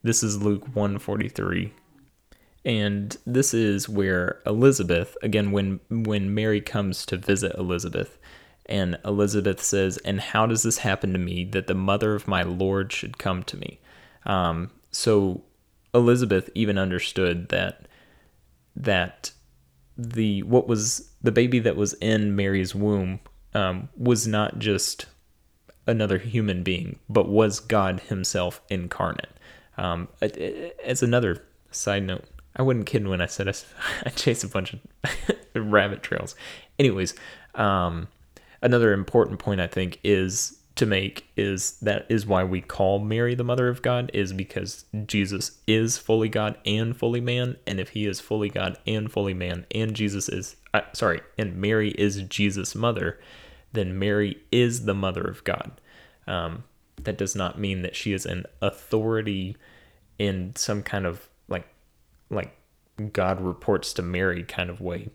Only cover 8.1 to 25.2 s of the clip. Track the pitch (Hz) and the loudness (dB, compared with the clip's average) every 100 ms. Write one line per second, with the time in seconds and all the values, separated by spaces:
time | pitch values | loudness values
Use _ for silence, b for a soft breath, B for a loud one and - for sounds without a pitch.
8.1 | - B B B B - 104 90 87 - | -10 B B B B -6 -2 -2 -2 -2
9.1 | 101 101 104 98 92 - 98 95 90 - | 2 2 2 0 0 0 2 0 -2 -4
10.1 | 98 - 110 113 110 110 - 110 98 104 | -4 0 2 2 2 0 0 0 0 0
11.1 | 92 90 90 90 95 - 95 95 104 107 | 0 -2 -4 -2 -2 0 0 2 2 2
12.1 | 104 - 92 87 90 95 98 98 - 107 | 0 0 0 0 0 0 0 -2 -6 -8
13.1 | 117 98 92 95 50 - - B B B | -6 -4 -4 -6 -10 -12 -14 B B B
14.1 | B - 95 87 82 87 _ _ - - | B -2 0 2 0 -6 _ _ -2 4
15.1 | 107 95 92 - _ _ _ _ 123 120 | 4 4 -2 -10 _ _ _ _ 4 6
16.1 | 123 120 95 - 95 107 98 95 90 - | 6 4 0 0 -2 0 2 0 -2 -2
17.1 | - 90 87 87 - - - - b b | 0 0 0 -2 -2 -2 -8 -20 b b
18.1 | b b b _ _ _ - 131 95 90 | b b b _ _ _ -4 2 2 0
19.1 | - - - _ _ _ _ _ - 117 | -6 -16 -16 _ _ _ _ _ -10 -6
20.1 | 117 110 98 98 120 - 113 107 - - | 0 0 0 4 4 4 0 0 -4 -8
21.1 | _ 117 113 123 123 113 78 104 - 110 | _ 2 4 4 4 2 2 -2 0 2
22.1 | 107 104 101 98 98 92 101 104 104 92 | 2 2 2 2 2 0 0 2 2 0
23.1 | 95 - - - 107 95 90 - - 120 | -6 -12 -20 -4 0 0 -2 -8 -2 2
24.1 | 117 110 107 107 - 107 101 - - - | 4 2 2 0 0 0 0 0 -6 -14
25.1 | _ | _